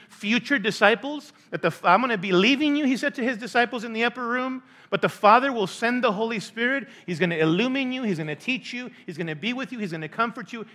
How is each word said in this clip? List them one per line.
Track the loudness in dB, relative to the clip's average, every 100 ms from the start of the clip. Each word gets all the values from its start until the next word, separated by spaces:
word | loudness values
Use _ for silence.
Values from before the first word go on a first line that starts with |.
| -20
future | -8 -2 0 0 -2
disciples? | 0 4 4 4 -2 -10 -12 -20 -12
That | -2
the, | -2 0
"I'm | 4 4
gonna | 4 -2
be | 0
leaving | 2 4 4 2 0
you," | 0
he | 0
said | -2 -2
to |
his | -4 -4
disciples | -2 0 0 -2
in | -6
the | -2
upper | -2 -2 -4
room, | -4 -4 -8 -14 -20 -6
"but | -2
the | -2
Father | 4 6 6 6
will | -2 -4
send | -2 -2 0
the | 0
Holy | 0 -2 -4
Spirit. | -8 -4 -2 -2 -6 -14
He's | -4 2
gonna | 2 4
illumine | 2 4 2 0 -2
you. | -2
He's | -2 -2
gonna | -4
teach | -6 -4 -4 -6
you. | -10 -12 -14
He's | -14 -8
gonna | -8 -6
be | -4
with | -4 -6
you. | -6
He's | -6
gonna | -6 -6
comfort | -2 -2 -4 -12
you, | -14 -14